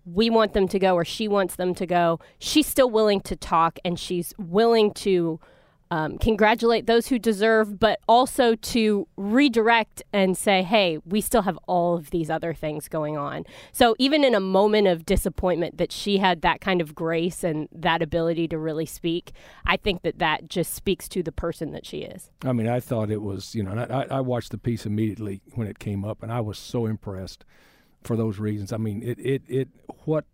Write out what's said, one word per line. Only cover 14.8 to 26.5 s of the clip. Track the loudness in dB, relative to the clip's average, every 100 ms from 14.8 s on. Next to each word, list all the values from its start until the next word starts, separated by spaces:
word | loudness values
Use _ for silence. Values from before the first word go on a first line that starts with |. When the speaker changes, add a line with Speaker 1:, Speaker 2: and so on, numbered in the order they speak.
| 4
Speaker 1:
of | 2 0
disappointment, | 0 -2 -2 -2 -2 -2 -4
that | -6
she | -4 -2 2
had | 2 2
that | 0 0
kind | 0 -2
of | -2
grace | -6 -4 -2 -2 -4
and | -4 -4 -6
that | -4 0 0
ability | 0 -2 0 -2 -2
to | -4
really | -4 -4 -6
speak, | -6 -6 -6 -8 -18 -20 -8 -2
I | -2
think | -2 -4
that | -4 -2
that | -2 -2 -4
just | -4 -4
speaks | -4 -4 -4 -4
to | -6
the | -6
person | -6 -6 -6 -10
that | -10 -12
she | -12
is. | -12 -14 -20 -8
Speaker 2:
I | -2
mean, | 0 0
I | 0
thought | -2 -2 -2
it | -4
was, | -4 -8 -8 -6
you |
know, | -4
and | -4
I, | -4 -4 -4
I, | -4
I |
watched | -2 -4 -4
the | -6
piece | -4 -4 -2
immediately | -2 -2 -4 -8 -10 -10
when | -8 -8
it | -8
came | -6 -6
up, | -6 -8
and | -8
I | -6
was | -6